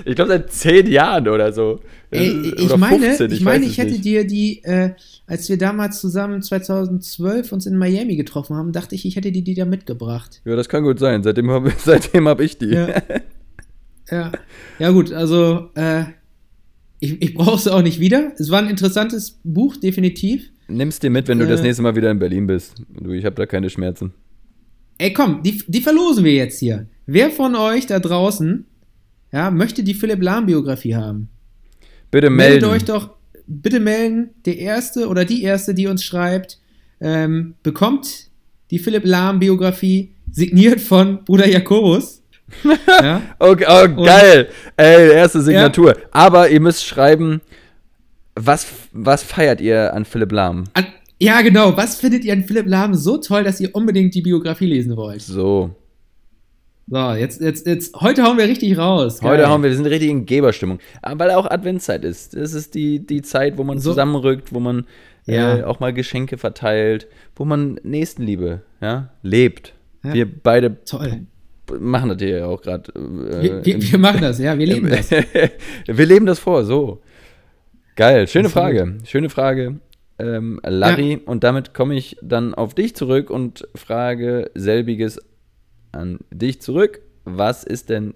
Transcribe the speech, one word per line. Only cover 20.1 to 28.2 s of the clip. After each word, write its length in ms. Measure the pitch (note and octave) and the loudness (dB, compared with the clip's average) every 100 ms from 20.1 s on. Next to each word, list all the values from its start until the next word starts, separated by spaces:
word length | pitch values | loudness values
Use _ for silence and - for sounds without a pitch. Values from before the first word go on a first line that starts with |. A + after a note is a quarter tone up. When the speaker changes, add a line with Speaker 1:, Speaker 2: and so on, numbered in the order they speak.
| F3 F#3+ C4+ - _ - | -2 -6 -6 -10 _ -10
Speaker 1:
Nimm's 300 | A#2 D3 - | -6 -6 -4
dir 100 | C3+ | -2
mit, 180 | B2 C3 | -2 0
wenn 120 | A#2+ | 0
du 60 | A2 | 2
das 120 | A2+ | 2
Speaker 2:
Äh. 40 | |
Speaker 1:
nächste 200 | A#2+ A#2+ | 0 0
Mal 120 | A#2+ A2 | 0 0
wieder 120 | A2 | 0
in 100 | G#2 | 0
Berlin 280 | F2+ F#2 G2+ | -2 -2 -2
bist. 280 | F#2 - - - | -4 -6 -20 -20
Du, 220 | - F2+ | -16 -10
ich 140 | F#2 | -8
hab 100 | G#2 | -6
da 100 | G#2 | -6
keine 240 | G2+ F#2+ F#2 | -6 -4 -6
Schmerzen. 440 | - F2+ F2 F#2 - _ - _ _ _ _ _ - | -6 -8 -8 -12 -14 _ -20 _ _ _ _ _ -6
Speaker 2:
Ey, 140 | G3 | -4
komm, 300 | G3+ B3 D3 | 0 0 0
die, 180 | F3 G#3 - | -4 -6 -4
die 140 | A3 | -4
verlosen 420 | D4+ D#4 F4 A#3 | 0 0 2 2
wir 100 | D#3+ | 2
jetzt 260 | C#3 B2 - | 2 -2 -4
hier. 280 | B2 G#2 A2 _ | -6 -6 -10 _
Wer 260 | - E3 D4 | -2 0 0
von 240 | D4 C4 | 0 -2
euch 300 | A#3+ G#3+ A#3 B3+ | 0 -2 -2 -2
da 120 | F#3+ | -4
draußen, 640 | F3 F3 | -2 0